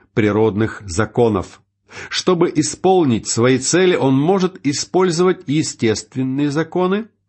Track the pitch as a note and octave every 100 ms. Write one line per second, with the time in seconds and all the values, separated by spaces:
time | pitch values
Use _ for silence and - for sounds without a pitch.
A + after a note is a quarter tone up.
0 | _ - G#2+ G2+ A2 G2+ A2 - G2+ E2+
1 | A2 - A#2 G2+ - - _ _ _ -
2 | - - - F3+ E3+ D3 D3+ - F#3 F#3+
3 | D#3 A2 - - A#2+ C3 C3 E3 F#3 F3+
4 | C3+ C3+ D3 G3 F#3 - C#3 C#3+ - F3
5 | F#3 D#3+ F#3 F3+ - D3+ C#3 - A2+ G#2+
6 | - B2+ C3 C3 D3 C#3+ D#3+ F3 F3+ G3
7 | A3 _